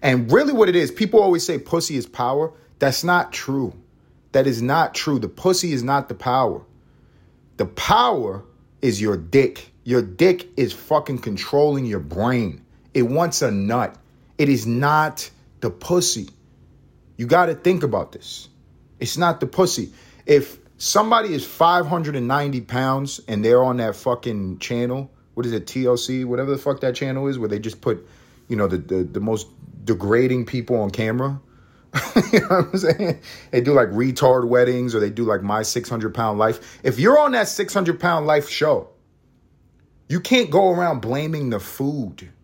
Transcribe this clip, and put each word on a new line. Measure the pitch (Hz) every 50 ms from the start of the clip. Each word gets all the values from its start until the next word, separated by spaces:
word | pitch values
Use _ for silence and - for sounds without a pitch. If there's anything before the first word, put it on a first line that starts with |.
And | - 143 127 127 120 113
really | 139 226 294 285 294
what | 233 214 185
it | 180
is, | 180 160 139
people | - - 220 208 - 220
always | 208 196 175 170 170
say | - 170 139
pussy | - - - 170 160 - 151
is | 135 120
power. | - - - 123 120 131 143 160 160 156 - _ _ _ _
That's | - 139 131 - -
not | 170 180 180 - -
true. | - - - - 135 139 135 190 - - - _ _ _ _ _ _ _ _ _ -
That | 135 139
is | 139 127 113
not | 117 127 139 165 160 - -
true. | - - - 147 127
The | - 92
pussy | - - - 185 185 180 - 175
is | 147 131
not | 120 127 139 139 139 -
the | 117
power. | 95 - 127 123 131 131 110 82 - - _ _ _ _ _ _ _ _ _ _ _ _ _ _ _ _ _ _ -
The | 107
power | 92 - - - - 196 220 240 247 220 151 120 101 95 98 - - _ _ _ _ _ _
is | - 131 107 101
your | 107 107 101 92
dick. | 80 82 87 135 135 - - - - - _ _ _
Your | - 123 123
dick | 117 98 92 - 160 185 185 180 - - - -
is | 135 117 -
fucking | - - - 156 151 147 - 147 120
controlling | - 120 104 95 - - - 143 147 151 147 139 131
your | 117 104 95
brain. | 76 71 78 87 107 120 127 123 113 95 76 - - _ _ _ _ _ _
It | 143 123
wants | 117 131 156 170 170 - -
a | 151 123
nut. | 104 101 98 101 113 123 113 92 - - _ _ _ _ _ _ _ _
It | - 139
is | 139 120 107 113
not | 117 120 139 143 151 156 156 156 - - - - _ _ _ _ _ -
the | - 117
pussy. | 113 - - - 175 180 170 - - - 98 - - _ _ _ _ _ - _ _ _ _ _ _ _ _ _ _
You | _ 120
gotta | 117 151 175 180 165 160
think | - - 180 190 175
about | 147 139 110 98 87 -
this. | - - - - - - - - _ _ _ _ _ _ _ _ _ _
It's | 120 113 - 147
not | 175 175 160 -
the | - -
pussy. | - - 185 180 - - 104 - - - - - - - - -
If | 151 143 139 - - - _ _ _ _
somebody | - - - 196 214 220 233 226 220 214 165
is | 139 -
five | - - - 160 165 175 180 175 147
hundred | 175 175 165 151 147
and | 139 120 120
ninety | 135 143 143 143 139 127
pounds | 110 - 123 127 131 131 131 135 139 139 - - - -
and | 113 101 104
they're | 113 117 123 127
on | 127 123 123
that | 117 110 104
fucking | - - 131 123 120 - 127 113 104 98 92 90 90
channel, | - - 123 120 120 123 127 135 139 139 _ _ _ _ _
what | - 123 123
is | 117
it, | 110 -
T | - - 131 131 123
L | 123 120
C, | - - 131 131 127
whatever | 123 123 123 135 139
the | 139 135
fuck | - 151 135 131
that | - 131 123
channel | - 147 135 131 135 135
is, | 139 139 127
where | 113 107
they | 104 104
just | 107 110 104 -
put, | - 131 147 - - - - - _ _ _ - _ _
you | 120
know, | 107 104 95
the, | 87 90
the, | 71 - 90 92 92
the | 80 - -
most | 98 110 110 107 - - - - - - - - 101
degrading | 101 113 90 90 101 110 117 127 127 127 123 120
people | 117 - 127 117 - 123
on | 113 107 101
camera. | 101 - 110 110 110 123 127 139 139 139 _ _ _ _ _ _ _ _ _ _ -
<laughs> | - - - - 233 - -
You | - 214
know | - -
what | 190 185 175 - -
I'm | 190
saying? | 185 240 247 240 208 175 151 - - - - - - -
They | - 127
do, | 120 131 147
like, | 135 120 101
retard | 95 107 123 131 127 120 147 135 127 127 120 117
weddings | 120 123 123 123 127 123 123 123 113
or | 110
they | 104 101
do, | 104 113 120
like, | 110 104 98
My | 92 101 104 110 113
six | 110 - 123 120 -
hundred | 127 113 110 110 -
Pound | - 117 110 104 104
Life. | 107 110 110 - - - - - -
If | 131 120 117
you're | 143 214 269 294
on | 302 285
that | 254 240 208 -
six | - - 202 185 -
hundred | 196 185 170 170 -
Pound | - 175 170 165 151 151
Life | 151 151 143 -
show, | - - 147 156 143 - - - _ _ _ _ _ _ _ _ _ _ _ _ _ _ _ _ _ _ _ _ _ _ _ _
you | 147 180
can't | 175 - 247 254 240 170
go | 143 185 196 190
around | 175 170 180 170 156 127
blaming | 107 110 123 139 151 156 160 151 143 127
the | 113 104
food. | 98 - - - 135 139 143 147 123 95 76 - - 87 - _